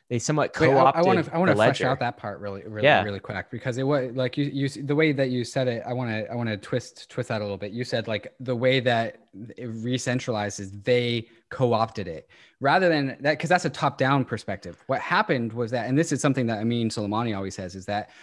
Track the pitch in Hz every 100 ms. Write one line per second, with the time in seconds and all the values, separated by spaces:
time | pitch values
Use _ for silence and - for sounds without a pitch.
0 | - 120 - 151 127 - 160 135 135 156
1 | 180 185 151 165 180 104 113 - - 135
2 | 120 - 110 98 101 98 85 107 135 117
3 | 104 98 - 98 - 117 131 120 135 147
4 | 127 127 127 147 143 139 139 - 139 147
5 | 160 139 135 123 117 135 127 117 - 123
6 | 120 110 107 120 117 104 - 127 - -
7 | - - 120 110 104 95 104 117 123 120
8 | 113 107 - - 127 120 127 131 123 117
9 | 113 - _ 95 120 - 120 113 120 127
10 | 135 123 - 110 104 - 98 101 127 123
11 | 120 117 110 _ - - 123 113 113 -
12 | 87 78 - - - - 135 175 180 151
13 | 135 - 143 151 156 175 165 - 147 -
14 | 131 139 123 107 - 98 87 82 - 131
15 | - 180 220 135 117 117 113 120 113 135
16 | 170 139 147 135 117 110 113 120 113 113
17 | 104 107 117 98 98 98 92 95 92 101
18 | - -